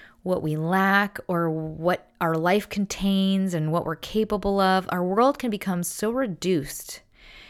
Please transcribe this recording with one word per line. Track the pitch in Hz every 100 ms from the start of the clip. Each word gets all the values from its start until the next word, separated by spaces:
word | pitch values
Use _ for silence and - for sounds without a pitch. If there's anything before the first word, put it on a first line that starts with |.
| - _
what | 180 185
we | 156 156
lack | 160 190 190 196 196 - -
or | 175 165
what | 160 156 156 170 180 - -
our | 165
life | 160 170 208 -
contains | 208 196 - 196 196 190 190 190
and | 170 156
what | 165
we're | - 156
capable | - 214 208 208 202 196
of. | 190 190 185
Our | 180
world | 180 196 262 285
can | 247
become | 208 196 175
so | 175 - 214
reduced | 247 247 160 180 170 143 - - - _ _ - - -